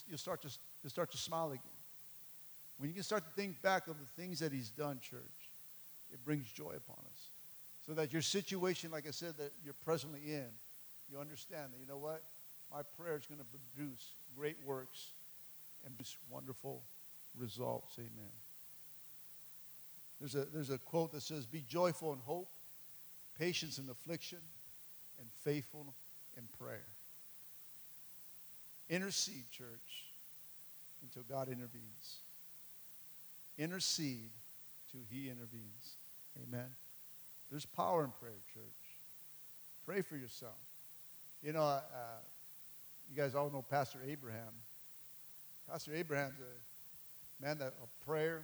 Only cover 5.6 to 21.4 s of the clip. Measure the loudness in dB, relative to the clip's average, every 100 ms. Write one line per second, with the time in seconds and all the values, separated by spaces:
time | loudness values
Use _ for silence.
5.6 | -12 -12 -12 -12 -12 -2 4 6 4 -4
6.6 | -4 -4 -6 -12 -12 -12 -12 -12 -12 -12
7.6 | -12 -8 0 4 6 8 8 6 6 6
8.6 | 6 6 2 0 0 0 0 0 -4 -4
9.6 | -8 0 6 6 6 -2 0 0 0 -6
10.6 | -12 -14 -14 -14 -8 -4 -4 -6 -6 -4
11.6 | -4 -6 -6 -2 0 -2 -4 -14 -14 -14
12.6 | -6 -4 -4 -4 2 2 0 -8 -8 -12
13.6 | -10 -2 -2 -2 -8 -12 -12 0 0 0
14.6 | 0 0 0 -8 -10 -10 -14 -14 -14 -12
15.6 | -12 -10 -8 -6 -6 -8 -8 -6 -4 -4
16.6 | -4 -4 -6 -10 -12 -12 -10 -2 -2 2
17.6 | 4 4 0 -6 -6 -6 -10 -10 -12 -12
18.6 | -12 -12 -12 -12 -12 -12 -12 -12 -12 -12
19.6 | -12 -12 -12 -12 -12 -6 2 4 4 4
20.6 | 2 0 4 4 4 2 -2 -2